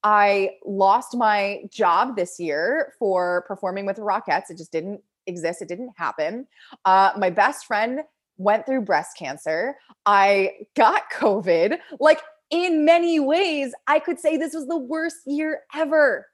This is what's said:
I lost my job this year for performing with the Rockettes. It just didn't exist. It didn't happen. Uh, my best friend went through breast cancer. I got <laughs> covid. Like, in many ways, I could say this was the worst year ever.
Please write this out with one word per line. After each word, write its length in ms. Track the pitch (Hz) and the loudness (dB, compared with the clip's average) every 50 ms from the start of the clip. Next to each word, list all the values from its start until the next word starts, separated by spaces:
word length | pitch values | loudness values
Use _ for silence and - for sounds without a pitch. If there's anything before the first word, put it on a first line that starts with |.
I 560 | - 208 214 208 202 202 202 196 196 196 - _ | 4 4 4 6 6 4 4 2 0 -2 -6 _
lost 540 | - - 196 196 190 196 202 240 247 - - | -12 -8 0 2 4 4 4 2 0 -4 -4
my 460 | 240 240 214 208 202 196 202 202 - - 202 | 0 0 2 2 2 0 -2 -4 -8 -12 -16
job 460 | _ - 214 175 170 180 240 262 247 | _ 0 2 2 4 2 0 0 -2
this 220 | 202 175 175 - - | -4 -6 -6 -6 -8
year 540 | 175 160 143 151 165 214 277 320 302 - _ _ | -6 -4 -2 -2 -2 -2 -2 -2 -4 -6 _ _
for 480 | 247 196 190 180 180 180 180 180 180 - | -2 0 0 0 0 0 -2 -2 -4 -6
performing 380 | 202 190 - 185 185 196 202 | -10 -6 -6 -6 -6 -4 -6
with 100 | 196 196 | -6 -6
the 60 | 220 | -6
Rockettes. 480 | 208 208 190 220 220 - 151 175 - - | -4 -4 -4 -4 -2 -2 -2 -2 -2 -8
It 80 | 175 175 | -18 -18
just 140 | 160 _ | -16 _
didn't 300 | - 160 160 196 202 196 _ _ _ _ _ | -6 -6 -6 -6 -12 -14 _ _ _ _ _
exist. 360 | - 175 175 160 170 175 - | -12 -10 -6 -6 -6 -6 -6
It 60 | 202 - | -10 -12
didn't 260 | 175 185 254 247 208 | -10 -12 -12 -16 -12
happen. 500 | - 170 120 - - 151 160 208 247 269 _ _ _ - - - _ _ | -8 -8 -8 -4 -4 -6 -6 -6 -8 -14 _ _ _ -20 -20 -20 _ _
Uh, 280 | 190 190 190 196 196 - | 4 4 6 4 4 2
my 140 | 208 202 185 | 0 -2 -2
best 340 | 170 214 196 254 285 - - | 2 2 0 0 0 -4 -8
friend 400 | - 226 208 220 240 254 285 311 _ _ _ _ _ _ | -6 -4 -2 -2 -2 -4 -8 -10 _ _ _ _ _ _
went 300 | - 185 202 208 226 - | -2 0 0 0 0 0
through 160 | 269 262 262 | -2 -4 -4
breast 340 | 214 185 185 147 156 - - | 0 0 -2 -2 -2 -4 -14
cancer. 640 | - 151 131 139 151 - 156 160 165 202 262 285 _ _ _ - _ _ | -12 -12 -12 -12 -8 -6 -6 -4 -4 -4 -6 -8 _ _ _ -20 _ _
I 600 | 208 208 196 196 196 202 196 190 190 - - - _ _ | 2 4 4 4 4 4 2 2 0 -4 -8 -20 _ _
got 280 | - 226 233 349 403 - - | 4 4 4 4 2 -4 -4
<laughs> 40 | - | -6
covid. 640 | - - 226 196 214 175 185 170 160 170 214 294 349 - - 311 226 | -2 0 0 0 0 0 0 2 2 2 0 0 -4 -8 -18 -6 2
Like, 220 | 269 311 311 - - - _ _ _ _ | 4 4 4 4 0 -18 _ _ _ _
in 340 | 311 339 359 370 330 311 294 | -4 -2 0 0 0 2 4
many 360 | 311 330 339 339 339 330 311 | 4 4 4 4 2 0 0
ways, 540 | 277 262 302 349 392 349 311 294 277 247 247 - _ | 0 0 0 0 0 -2 -2 -4 -6 -6 -8 -8 _
I 140 | 277 294 311 | 0 0 0
could 200 | 302 349 349 349 | 0 -2 -8 -2
say 160 | - 302 320 | -2 -2 0
this 160 | 269 320 302 | 0 -4 -6
was 140 | 294 320 277 | -6 -10 -8
the 100 | 254 339 | -6 -6
worst 400 | 330 254 240 311 320 320 339 - - _ | -6 -6 -6 -6 -6 -6 -6 -8 -10 _
year 380 | 262 285 294 311 311 311 - _ _ - | -6 -6 -4 -4 -4 -6 -8 _ _ -6
ever. 520 | 294 320 285 320 311 294 262 202 - - _ | -6 -2 0 2 4 4 4 2 -2 -8 _